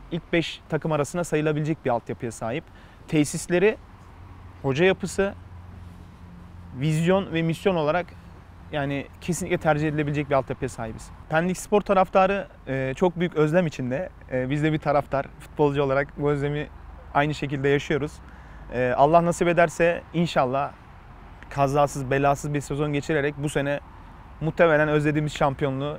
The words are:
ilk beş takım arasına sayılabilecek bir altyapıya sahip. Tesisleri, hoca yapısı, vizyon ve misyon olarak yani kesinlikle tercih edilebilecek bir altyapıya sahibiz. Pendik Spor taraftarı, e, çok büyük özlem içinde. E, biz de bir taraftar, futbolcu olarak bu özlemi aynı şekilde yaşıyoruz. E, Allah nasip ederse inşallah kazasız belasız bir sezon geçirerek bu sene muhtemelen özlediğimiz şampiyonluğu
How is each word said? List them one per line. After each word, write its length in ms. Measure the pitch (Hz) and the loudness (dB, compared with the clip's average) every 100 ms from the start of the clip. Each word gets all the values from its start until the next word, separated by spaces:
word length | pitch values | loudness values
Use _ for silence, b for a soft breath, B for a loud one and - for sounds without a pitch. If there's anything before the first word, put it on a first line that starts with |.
| - | -10
ilk 220 | 170 - | -10 -2
beş 280 | 170 156 - - | -2 -2 -8 -6
takım 240 | 156 165 | -4 0
arasına 320 | 151 143 175 | 0 0 -2
sayılabilecek 600 | 170 156 156 147 156 156 | -2 0 0 0 -2 -2
bir 60 | 127 | 0
altyapıya 420 | 120 - 117 120 | -2 -2 -8 -8
sahip. 320 | 107 113 143 - B B B - | -8 -6 -8 -10 B B B -2
Tesisleri, 680 | 160 143 165 - 175 202 - - - - - - - - - | 0 0 -2 -2 2 2 0 -8 -20 -20 -20 -20 -20 -20 -6
hoca 220 | 135 135 | -2 2
yapısı, 500 | 185 185 180 - 196 - - - - - - - - - - - - - - 127 | 4 2 -2 -2 -2 -4 -16 -20 -18 -18 -18 -18 -20 -20 -20 -20 -20 -20 -16 -4
vizyon 520 | 147 156 165 190 196 | -2 2 4 4 2
ve 100 | 165 | 0
misyon 340 | 165 160 202 175 | 0 0 0 2
olarak 300 | 147 175 175 - - - - - - | 2 0 -2 -10 -20 -20 -20 -20 -8
yani 340 | 151 139 139 - - | -4 -2 -4 -6 -10
kesinlikle 380 | - 165 170 175 | -6 -4 -2 0
tercih 300 | 160 147 156 | 2 2 2
edilebilecek 420 | 151 147 147 143 | 0 -2 -2 0
bir 40 | |
altyapıya 340 | 139 131 135 131 | 0 0 -4 -6
sahibiz. 420 | - 113 113 - - - | -6 -10 -10 -14 -18 -2
Pendik 280 | 156 175 180 | 0 0 -2
Spor 240 | - 208 | 0 0
taraftarı, 640 | 196 190 185 196 190 196 - - - | 4 4 4 4 4 2 -4 -12 -6
e, 240 | 135 131 135 | -4 -4 0
çok 240 | 180 170 | 0 2
büyük 160 | 175 156 | -2 2
özlem 300 | 151 175 165 | 2 4 0
içinde. 420 | - 127 131 185 - - | -2 -4 -4 -6 -12 -6
E, 180 | 127 127 | -4 -2
biz 120 | 147 | 0
de 100 | 156 | 0
bir 60 | 156 | 0
taraftar, 480 | 151 143 - 135 - - | 2 0 0 -4 -4 -12
futbolcu 420 | - - 147 139 | -14 0 2 2
olarak 260 | 139 135 143 - | 2 0 -2 -2
bu 140 | 147 | -2
özlemi 360 | 143 143 147 151 - - - - | 0 -2 -4 -6 -12 -18 -18 -4
aynı 200 | 139 151 | 0 0
şekilde 340 | 147 143 143 139 | 0 -4 -2 2
yaşıyoruz. 440 | 143 - 147 147 - B B B B B | 2 0 -2 -2 -8 B B B B B
E, 200 | 120 127 120 | -2 0 4
Allah 280 | 143 170 | 6 6
nasip 240 | 170 170 175 | 4 2 2
ederse 540 | 170 170 - 170 170 - | 4 2 4 2 2 -4
inşallah 560 | 160 170 165 131 135 143 - - - - - - - - | -2 0 2 0 0 -4 -6 -20 -20 -20 -20 -20 -20 -10
kazasız 600 | 139 139 147 143 143 127 | 0 2 4 2 0 -2
belasız 440 | 139 139 139 151 | 2 2 2 -2
bir 60 | 147 | -4
sezon 320 | - 143 151 | -4 -4 -2
geçirerek 420 | 143 143 156 139 143 | -2 -2 0 0 -2
bu 100 | 147 | -4
sene 320 | 147 139 143 - B B B - - | -2 -2 -4 -8 B B B -20 -8
muhtemelen 480 | 156 - 170 151 151 | -6 4 4 6 4
özlediğimiz 460 | 151 147 151 151 | 2 2 0 -2
şampiyonluğu 640 | - 147 131 143 135 143 | 0 0 0 -4 -4 -6